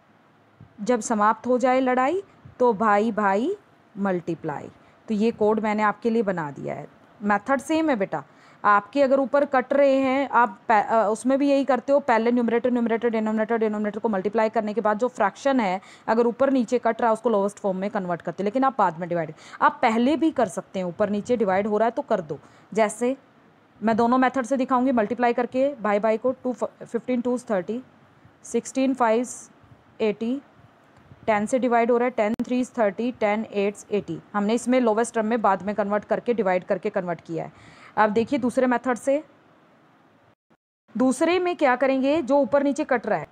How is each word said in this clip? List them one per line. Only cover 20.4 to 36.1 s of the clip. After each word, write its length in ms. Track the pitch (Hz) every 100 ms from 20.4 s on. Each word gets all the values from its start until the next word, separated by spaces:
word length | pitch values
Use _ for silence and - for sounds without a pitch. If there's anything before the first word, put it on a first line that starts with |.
| 214
सकते 300 | - - 196
हैं, 80 | 180
ऊपर 240 | 160 202
नीचे 260 | 208 196 247
डिवाइड 300 | 196 185 214
हो 120 | 208
रहा 80 | 233
है 40 |
तो 120 | 262
कर 180 | - 208
दो। 180 | 156 143 - - -
जैसे 420 | 196 208 208 247 269 _ _ _ _ _ -
मैं 140 | 214 226
दोनों 220 | 233 254
मेथड 280 | 254 269 233
से 100 | 269
दिखाऊंगी 360 | 254 254 262
मल्टीप्लाई 400 | 240 208 240 240
करके 420 | 240 240 254 277 269
भाई 180 | 208 208
भाई 200 | 220 220
को, 140 | 254
टू 200 | 254 254
फ़िफ़्टीन 680 | 233 214 - - 233 - 247
टूज़ 240 | 240 247 240
थर्टी, 320 | 196 175 240 - _ _ _ - _
सिक्सटीन 520 | - 233 - 262 262
फ़ाइव्स 560 | 262 226 226 247 - - _ - - _ -
एटी, 420 | 214 202 226 277 - _ - _ _ _ - - -
टेन 180 | 208 214
से 120 | 254
डिवाइड 320 | 240 233 233
हो 60 | 240
रहा 80 |
है, 60 | 247
टेन 240 | 247 214 240
थ्री 220 | 240 247
थर्टी, 480 | 254 - 208 190 240
टेन 320 | 240 214 214
एट 300 | 214 202 202 202 -
एटी। 260 | 208 - 156 -
हमने 220 | 202 202
इसमें 260 | 233 240 254
लोवेस्ट 340 | 233 214 240
टर्म 120 | 226 214
में 160 | 233
बाद 200 | 208 190
में 120 | 190
कन्वर्ट 300 | 208 202 208
करके, 300 | -